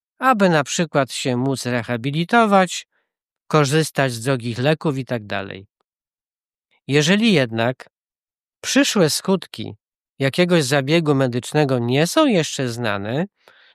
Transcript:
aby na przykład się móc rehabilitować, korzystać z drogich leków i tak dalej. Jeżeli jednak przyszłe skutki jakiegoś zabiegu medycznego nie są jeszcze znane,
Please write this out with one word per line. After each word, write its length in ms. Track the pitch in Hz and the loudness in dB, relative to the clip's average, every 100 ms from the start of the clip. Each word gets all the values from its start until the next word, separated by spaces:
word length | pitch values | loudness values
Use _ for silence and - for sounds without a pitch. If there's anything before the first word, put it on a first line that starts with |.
| _ - | _ -2
aby 300 | 254 220 190 | 0 2 4
na 160 | 165 | 2
przykład 480 | - - 160 147 131 | 0 -4 -2 -2 -2
się 240 | - 135 123 | -4 -4 -2
móc 300 | 135 131 123 | -2 -2 -4
rehabilitować, 1200 | 123 117 120 135 147 170 240 220 196 180 - - _ _ _ _ _ - | -4 -4 -6 -4 -4 0 2 4 4 2 -4 -12 _ _ _ _ _ 0
korzystać 680 | 156 139 156 151 - 135 | 2 2 2 0 0 -2
z 80 | 117 | -2
drogich 380 | 120 131 117 113 | -2 -2 -4 -2
leków 400 | 135 160 165 135 | 0 0 -2 -4
i 60 | |
tak 220 | 123 120 104 | -6 -8 -6
dalej. 400 | 101 98 98 104 _ _ _ _ _ _ _ _ _ _ _ - | -8 -8 -14 -18 _ _ _ _ _ _ _ _ _ _ _ -2
Jeżeli 460 | 143 151 208 233 | 0 2 2 4
jednak 540 | 165 123 113 117 - - _ _ _ _ _ _ _ | 2 2 0 -2 -4 -12 _ _ _ _ _ _ _
przyszłe 500 | - 262 277 214 156 | -2 2 2 2 2
skutki 640 | - - 190 - - 104 107 _ _ _ - | 0 0 -2 -4 -12 -12 -14 _ _ _ -4
jakiegoś 460 | 135 - 180 175 | -2 2 2 2
zabiegu 500 | 127 143 135 170 151 | 2 0 2 2 2
medycznego 640 | 135 131 120 - 156 143 127 | 2 0 -2 -2 0 2 0
nie 280 | 117 135 170 | 0 0 2
są 200 | 320 302 | 2 2
jeszcze 420 | 190 151 - 127 | 2 -2 -4 -6
znane, 560 | 117 117 101 104 135 196 _ _ _ _ | -4 -4 -4 -4 -4 -4 _ _ _ _